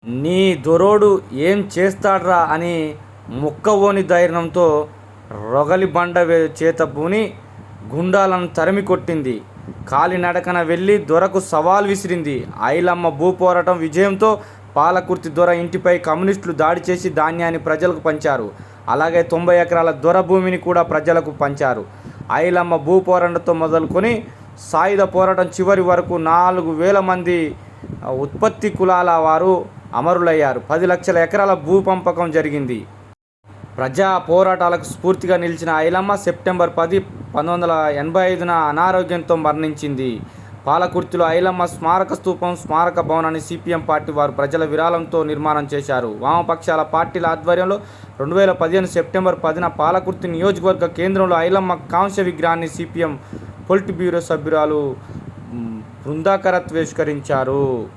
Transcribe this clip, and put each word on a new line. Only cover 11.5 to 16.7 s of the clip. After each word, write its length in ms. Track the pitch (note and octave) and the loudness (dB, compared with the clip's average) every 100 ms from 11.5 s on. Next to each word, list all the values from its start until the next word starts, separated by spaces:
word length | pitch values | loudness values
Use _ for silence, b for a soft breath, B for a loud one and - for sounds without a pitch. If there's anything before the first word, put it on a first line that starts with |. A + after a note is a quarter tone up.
| D#3+ D#3+ G3 G3+ | 0 2 2 2
విసిరింది. 600 | G3 F#3+ F3 D3 C3 G2+ G2 | -2 -2 -4 -4 -6 -8 -4
ఐలమ్మ 440 | A2+ D#3 F3+ F3 E3+ | -2 0 0 0 -2
భూ 220 | C#3+ E3+ | 0 0
పోరాటం 480 | F#3 F3+ F3 F3 F3+ | 2 2 2 2 0
విజయంతో 600 | D#3+ D#3 G3 F#3+ A3 G#3 B B - - | 0 0 0 4 2 2 B B -6 2
పాలకుర్తి 520 | D#3+ F#3 F3+ F3+ D#3+ | 2 2 -2 -6 -4
దొర 220 | D3 F3 | 0 2
ఇంటిపై 480 | F3 E3+ F#3 F#3 F3 | 2 0 -2 2 2
కమ్యూనిస్టులు 540 | E3+ D#3+ F#3+ G3 F#3 | 0 0 0 -2 -4
దాడి 280 | D#3 D#3 | 0 0